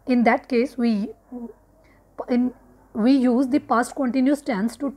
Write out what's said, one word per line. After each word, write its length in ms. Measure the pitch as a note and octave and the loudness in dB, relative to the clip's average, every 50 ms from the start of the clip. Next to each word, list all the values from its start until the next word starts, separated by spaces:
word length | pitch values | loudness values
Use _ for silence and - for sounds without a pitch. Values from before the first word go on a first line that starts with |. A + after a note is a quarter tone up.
| - - | -4 -2
in 140 | B3+ B3 A3+ | 0 2 4
that 240 | A3+ A#3 C4+ - - C4 | 4 2 2 0 -2 0
case 260 | A#3 B3 C#4+ - C4 | 0 0 -2 -2 -2
we, 280 | A#3 A#3 A3 G3+ G#3 G#4+ - _ _ - B3+ B3 A#3 - - _ _ _ _ _ _ _ _ _ _ _ _ - - - | 0 0 0 0 -2 -6 -10 _ _ -16 -14 -14 -14 -14 -16 _ _ _ _ _ _ _ _ _ _ _ _ -12 -6 -2
in, 180 | B3+ A#3+ B3 B3 - - _ - - _ _ _ - | 0 0 0 -2 -4 -10 _ -20 -20 _ _ _ -4
we 200 | A#3+ G#3 B3+ C#4 C#4 A#3+ | 0 2 4 4 4 4
use 220 | B3+ A#3 B3 C#4 | 2 2 2 0
the 140 | B3 B3+ D4 - - | 0 0 -2 -2 0
past 240 | A#3+ A3+ B3 - - - | 0 0 0 -2 -4 -4
continuous 400 | C4+ B3 G#3+ C4+ B3+ C4+ D4 C#4 - - | -4 -2 0 2 2 2 2 0 -2 -4
tense 280 | A#3 F#3 G#3 A#3 - | -4 -2 -2 -4 -4
to 140 | - C#4+ C4+ - | -6 -8 -6 -2